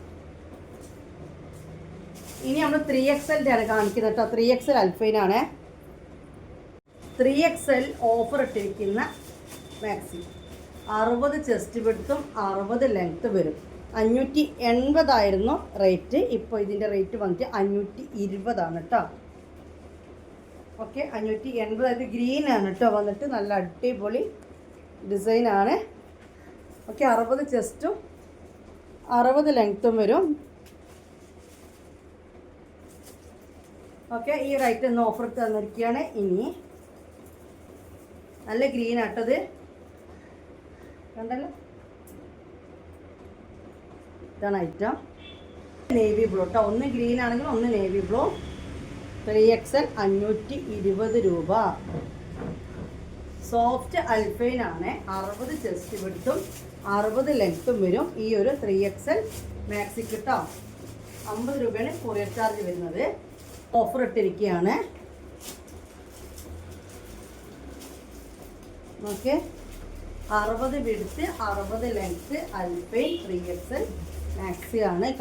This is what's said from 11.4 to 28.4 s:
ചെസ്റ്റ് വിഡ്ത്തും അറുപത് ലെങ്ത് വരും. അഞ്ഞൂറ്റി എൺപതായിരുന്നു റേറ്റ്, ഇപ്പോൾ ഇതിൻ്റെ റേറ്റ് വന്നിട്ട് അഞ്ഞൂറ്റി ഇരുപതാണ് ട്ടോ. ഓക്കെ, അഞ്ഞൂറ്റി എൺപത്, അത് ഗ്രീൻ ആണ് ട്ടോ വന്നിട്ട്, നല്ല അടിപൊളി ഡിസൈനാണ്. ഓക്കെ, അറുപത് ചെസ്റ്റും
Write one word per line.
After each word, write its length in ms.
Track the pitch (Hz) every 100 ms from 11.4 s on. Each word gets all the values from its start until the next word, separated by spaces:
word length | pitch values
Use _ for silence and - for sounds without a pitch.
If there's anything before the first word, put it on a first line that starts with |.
| -
ചെസ്റ്റ് 300 | 220 - 233 220
വിഡ്ത്തും 340 | 220 - 294 - 233 196
അറുപത് 400 | 196 196 240 262 202
ലെങ്ത് 320 | 170 156 240 190
വരും. 220 | 160 151 - - - 226
അഞ്ഞൂറ്റി 440 | 220 247 269 285 302 - 240
എൺപതായിരുന്നു 840 | 240 269 302 302 247 202 190 220 339 - 202
റേറ്റ്, 380 | 196 180 - 262 - 226
ഇപ്പോൾ 200 | - 220 196
ഇതിൻ്റെ 220 | 208 208
റേറ്റ് 240 | 196 190 226
വന്നിട്ട് 240 | 190 175 254 214
അഞ്ഞൂറ്റി 440 | 196 202 202 - - 226 202
ഇരുപതാണ് 560 | 196 202 233 165 165 160
ട്ടോ. 100 | 233 - - - - - - - - - - - - - - - - - -
ഓക്കെ, 180 | 220 262 294 220
അഞ്ഞൂറ്റി 340 | 214 220 262 240
എൺപത്, 240 | 214 220 254
അത് 100 | 240 254
ഗ്രീൻ 320 | 233 240 277 294 226
ആണ് 140 | 196 180
ട്ടോ 100 | 233 208
വന്നിട്ട്, 300 | 208 196 285 240
നല്ല 180 | 202 202
അടിപൊളി 600 | 180 - - 202 208 233 427 - - - - - - - 190
ഡിസൈനാണ്. 640 | 196 202 226 240 196 202 392 440 - - - - - - - - - -
ഓക്കെ, 140 | 214 277
അറുപത് 300 | 226 226 262 285
ചെസ്റ്റും 420 | 247 202 - 320 403 - - - -